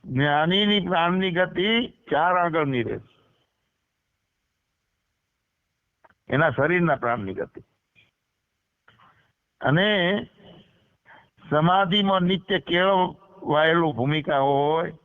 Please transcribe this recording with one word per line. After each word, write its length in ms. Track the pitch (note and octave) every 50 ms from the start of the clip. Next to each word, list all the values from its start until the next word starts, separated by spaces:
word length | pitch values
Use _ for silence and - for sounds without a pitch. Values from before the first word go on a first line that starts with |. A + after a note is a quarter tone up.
જ્ઞાનીની 840 | - - C3+ B2+ C#3+ D3 C#3+ D3 D#3 E3 F#3 G3 G#3 G#3 G#3 G#3 F3 F3
પ્રાણની 500 | F3+ E3+ E3 F3 F3+ F#3 F#3+ F#3+ E3+ E3+
ગતિ 320 | F#3 F3 D#3+ F3 F#3 G#3 A3+ A#3 B3 - - _ _
ચાર 300 | - D3 C#3+ D#3 F3+ F3+ F3+
આગળની 460 | F3 E3+ D#3+ E3 D#3 C#3+ C3+ B2 A#2
રહે 140 | G#2+ A2+ G#2+
છે, 120 | - _ _ _ _ _ _ _ _ _ _ _ _ _ _ _ _ _ _ _ _ _ _ _ _ _ _ _ _ _ _ _ _ _ _ _ _ _ _ _ _ _ _ _ _ _ _ _ _ _ _ _ _ _ _ _ _ _ _ _ _ - _ _ _ _
એના 260 | B2 C3+ D#3+ D#3+ B2
શરીરના 460 | - C3+ D#3 F3 F3+ F3 E3 D3 B2+ -
પ્રાણની 320 | A#2+ A#2 A#2 G#2 F#2+ F#2
ગતિ. 260 | - D2 - _ - - _ _ _ _ _ _ _ _ _ _ _ _ _ _ _ _ _ _ _ _ _ _ _ _ - _ _ - - _ _ _ _ _ _ _ _ _ _
અને 260 | - - C#3 E3 F#3+ G#3+ G#3+ G3 F3 F3 G3+ G#3 A#3+ - _ _ - - - - - _ _ _ _ _ _ _ _ _ - - _ _ _ _ -
સમાધિમાં 880 | - D3 D3+ D#3 E3+ F3+ F#3+ G3 F#3 F3+ G#3 G3+ G3 G3 F#3 F3+ F3+
નિત્ય 300 | F#3+ F#3 - - G3+ F3
કેળવાયેલું 1300 | - - E3 F3 F#3 F#3+ G3 F#3 F3+ F3 E3 - - - - - - - D3 D3+ D#3 D#3+ D#3+ E3+ E3+ D#3 C#3 A2
ભૂમિકા 440 | B2 C#3 D3+ D#3 D3 D#3+ D3+ C#3
હોય 540 | C3+ C#3 C#3+ C#3 C#3+ D3 D#3 D#3+ E3+ E3 D#3+ - _